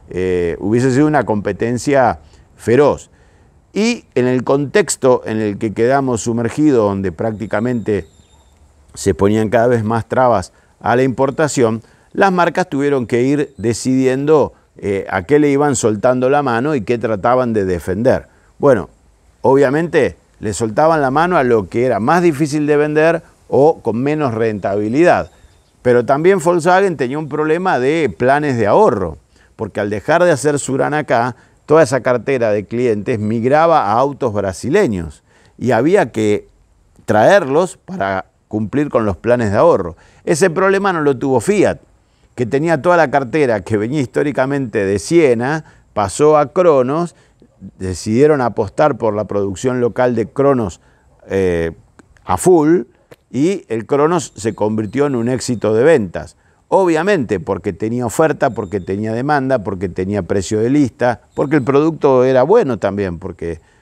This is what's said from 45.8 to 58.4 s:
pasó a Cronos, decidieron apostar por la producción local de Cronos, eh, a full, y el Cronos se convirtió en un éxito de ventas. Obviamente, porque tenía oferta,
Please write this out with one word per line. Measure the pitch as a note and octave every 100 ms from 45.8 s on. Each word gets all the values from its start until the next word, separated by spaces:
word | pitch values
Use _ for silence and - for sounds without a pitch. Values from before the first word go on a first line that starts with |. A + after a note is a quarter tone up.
| _
pasó | - G2+ - D3 D3+
a | D3
Cronos, | F#3 F3+ C#3 B2 D#3 F3 _ _ _ _ _ - -
decidieron | F#2 F#2 G#2+ A2+ D3+ D3
apostar | A#2+ G2+ G2+ - D3+ B2
por | A2+
la | G#2
producción | G2+ G2+ G2 F#2 C3 B2+
local | A#2+ G2 B2+
de | A#2 G#2
Cronos, | - C#3 C3 G#2 - _ _ _ _ -
eh, | G2 F#2 E2+ E2 D2+ _ _ - _
a | - F#2
full, | F3+ F3 D3 F3+ A#3 _ _ - _
y | A#2+ E3 G3 -
el | A2+ G#2+
Cronos | C#3 D3+ F3 - -
se | A2
convirtió | F#2+ G#2+ A2 G#2+ B2+ D3
en | B2+
un | A#2
éxito | B2+ - A2+ G#2+
de | A2
ventas. | C#3+ D#3 F#2+ D#2+ D#2+ _ _ _ -
Obviamente, | E3+ F#3 D#3 F#3 G3 A2 G2
porque | D#2+ G2 G#2
tenía | F2 A2 A#2+
oferta, | A#2 - A#2+ -